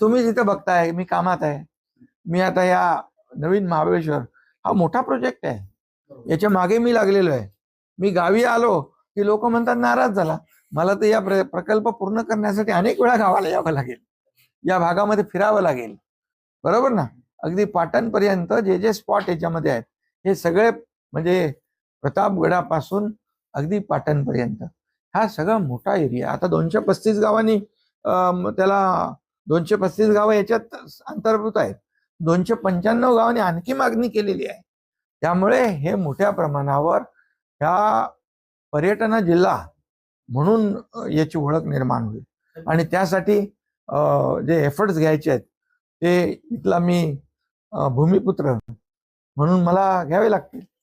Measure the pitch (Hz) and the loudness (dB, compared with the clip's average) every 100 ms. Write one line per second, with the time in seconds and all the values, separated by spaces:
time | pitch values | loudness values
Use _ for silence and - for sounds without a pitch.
0 | 214 247 233 240 202 196 - 175 165 170 | 2 2 2 2 0 0 0 0 2 -2
1 | 180 175 180 180 151 147 156 _ _ _ | -4 -2 0 0 -2 -4 -10 _ _ _
2 | - _ - 175 185 185 185 180 180 143 | -20 _ -4 -2 0 2 2 2 2 -2
3 | - _ _ - 156 202 185 156 170 175 | -6 _ _ -8 -2 0 0 0 0 0
4 | 156 143 123 _ _ _ - 220 165 240 | 0 -4 -6 _ _ _ -2 0 2 0
5 | 254 262 254 247 151 110 95 _ _ _ | -2 -4 -4 -6 -8 -8 -12 _ _ _
6 | _ - - 160 208 190 180 233 240 233 | _ -16 -6 -2 0 2 2 2 2 2
7 | 196 196 180 127 101 - _ _ _ - | 2 2 2 0 -6 -16 _ _ _ -4
8 | 196 175 175 214 240 233 233 175 139 _ | -2 0 2 2 2 2 2 0 -2 _
9 | _ 202 202 214 233 233 233 240 240 240 | _ -2 0 0 2 0 0 0 0 2
10 | 247 196 160 160 - _ _ 151 180 196 | 0 0 -2 -4 -10 _ _ -2 0 2
11 | 214 220 190 196 - 175 180 214 220 - | 2 2 2 0 -2 -6 -2 0 0 -4
12 | 196 220 220 214 208 202 214 175 214 - | -4 -4 -2 -2 -2 -2 0 0 0 2
13 | 247 233 196 190 165 - 160 139 127 120 | 2 4 2 2 0 -2 -2 -2 -4 -10
14 | _ _ _ _ _ _ 175 185 170 180 | _ _ _ _ _ _ -2 0 2 2
15 | 208 208 208 180 208 214 175 123 113 98 | 2 0 0 0 2 2 2 -2 -6 -14
16 | _ _ _ _ _ _ 143 220 269 214 | _ _ _ _ _ _ -2 0 2 0
17 | 117 - _ _ 160 185 208 175 165 - | -2 -8 _ _ -4 -2 0 0 0 0
18 | 233 214 202 190 175 226 196 180 220 208 | 0 0 0 0 0 0 0 0 0 -2
19 | - 202 190 165 170 165 151 120 - _ | -2 -2 0 -4 -4 -2 -2 -2 -6 _
20 | _ _ 190 175 170 180 226 220 - _ | _ _ -4 0 0 2 2 0 -10 _
21 | _ 151 165 185 156 - _ _ _ _ | _ -4 0 0 0 -4 _ _ _ _
22 | 147 190 202 185 165 180 - 160 - 196 | -4 0 0 0 0 0 0 -4 -2 -4
23 | 208 214 _ _ _ 143 156 208 208 147 | -4 -8 _ _ _ -8 -4 -4 -2 -2
24 | - 147 139 131 117 - 175 - _ _ | 0 0 0 -2 -2 -6 -12 -16 _ _
25 | _ 185 220 220 170 220 151 120 190 202 | _ -2 -2 -2 0 0 -2 -4 -2 0
26 | 135 123 - - 180 165 165 214 - 185 | 0 -2 -4 -2 0 0 0 0 0 0
27 | 220 208 214 220 220 208 208 _ _ _ | 0 0 2 2 2 0 -2 _ _ _
28 | - 185 185 180 180 - 190 196 190 170 | -2 0 0 0 -2 0 2 2 2 0
29 | 160 - _ _ - 165 165 208 185 - | -4 -8 _ _ -2 -2 0 0 0 0
30 | 214 208 214 208 202 226 - - - - | 2 4 4 2 0 -2 -4 -16 -20 -20
31 | - 302 220 214 214 202 107 101 _ _ | -14 -4 0 0 0 -2 -4 -6 _ _
32 | _ _ 165 175 180 226 190 180 214 233 | _ _ 0 0 0 -2 0 0 0 2
33 | 254 226 233 233 185 170 185 269 247 226 | 2 4 2 0 0 -2 -4 -2 0 0
34 | 240 214 208 - - - _ _ _ _ | -2 -2 -2 -4 -6 -12 _ _ _ _
35 | _ _ 160 180 196 254 240 156 156 202 | _ _ -2 0 2 2 2 0 -2 -2
36 | 156 127 202 190 156 143 143 139 160 214 | -2 -2 -2 0 -2 -2 0 0 2 0
37 | 254 _ _ _ _ _ 151 185 214 220 | -4 _ _ _ _ _ 0 2 2 0
38 | - - _ _ _ _ _ 147 180 214 | -2 -8 _ _ _ _ _ -2 0 0
39 | 220 226 175 170 190 139 - _ _ _ | 0 0 2 4 2 0 -6 _ _ _
40 | _ _ - 123 170 226 208 220 - 233 | _ _ -8 -2 2 2 2 -2 -8 -12
41 | - 151 156 165 143 160 156 143 127 123 | -4 -2 0 -2 -2 -2 -2 -2 -2 -2
42 | 113 110 - _ _ 160 165 165 165 180 | -4 -8 -16 _ _ -12 -2 -2 0 0
43 | 185 185 185 202 202 - _ _ - 143 | 0 0 2 0 0 -10 _ _ -6 -2
44 | 147 143 135 - - 165 143 143 208 160 | 2 2 0 -2 0 0 0 0 0 2
45 | 156 156 156 123 - _ _ _ _ _ | 2 2 0 -2 -4 _ _ _ _ _
46 | 170 180 175 - - 233 196 175 175 175 | 0 2 0 -4 -10 -6 0 0 2 0
47 | 160 139 - _ _ _ _ 165 143 127 | 0 -6 -12 _ _ _ _ -4 -2 2
48 | 160 190 233 - 143 113 - 113 _ _ | 2 2 0 -2 -2 -2 -6 -18 _ _
49 | _ _ _ 139 156 185 175 185 196 185 | _ _ _ -2 2 2 2 2 2 0
50 | 147 185 226 190 - - 185 _ | 0 2 2 0 -4 -16 -20 _